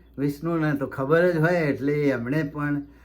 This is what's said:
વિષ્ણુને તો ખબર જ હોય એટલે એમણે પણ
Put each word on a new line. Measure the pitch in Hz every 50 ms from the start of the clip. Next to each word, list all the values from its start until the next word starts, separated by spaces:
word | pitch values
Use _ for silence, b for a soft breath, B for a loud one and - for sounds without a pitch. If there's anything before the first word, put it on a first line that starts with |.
| - - -
વિષ્ણુને | 131 139 147 139 - 160 165 170 165 156 151 147
તો | 139 135
ખબર | 120 - 139 135 131 156 165 175 180
જ | 170
હોય | 160 151 170 180
એટલે | 175 156 143 135 - 135 143 147
એમણે | 147 147 143 131 117 117 120 143 156 156
પણ | - 156 147 147 147 147 143 143 b b b b